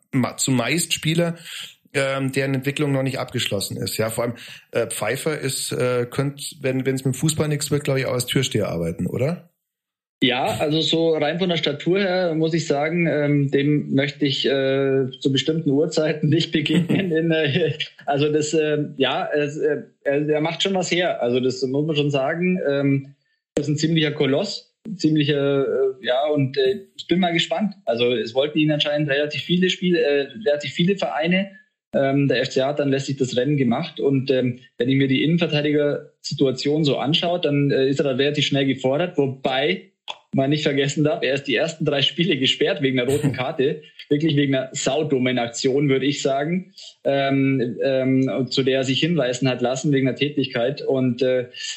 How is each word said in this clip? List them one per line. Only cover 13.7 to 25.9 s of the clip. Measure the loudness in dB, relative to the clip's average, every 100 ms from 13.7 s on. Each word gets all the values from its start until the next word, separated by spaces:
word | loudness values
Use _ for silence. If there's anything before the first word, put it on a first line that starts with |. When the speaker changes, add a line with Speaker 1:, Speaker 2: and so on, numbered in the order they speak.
| 2 2
Speaker 2:
möchte | 0 0 0
ich, | 0 0 0
äh, | 2 2 2 2 2 0 -2
zu | 0
bestimmten | 0 0 0 2
Uhrzeiten | 2 2 2 0 0 2
nicht | 2 2
begegnen. | 0 2 0 2 0 0
Speaker 1:
<laughs> |
Speaker 2:
In, | 0 2
äh, | 2 2 2 0 -2 -8 -8 -2
also | 0 2
das, | 2 2
äh, | 0 2 0 -2 0
ja, | 0 0 -2
es, | -2 -2 -2
äh, | -2 -2 -6 _
er, | -2 0 0
er | 0
macht | 0 -2
schon | -2
was | 0 0
her. | 0 0 0
Also | 0 0
das | 0 -2
muss | -2 0 0
man | 0
schon | 0
sagen. | 0 0 0 0 0 0
Ähm, | 0 2 0 -2 -14 _ _ _
das | -4 -2
ist |
ein | 0
ziemlicher | 0 2 0
Koloss, | 0 0 2 -2 -8 -16 _ -14
ein | -2
ziemlicher, | 2 2 2 2 2 0 0
äh, | 0 0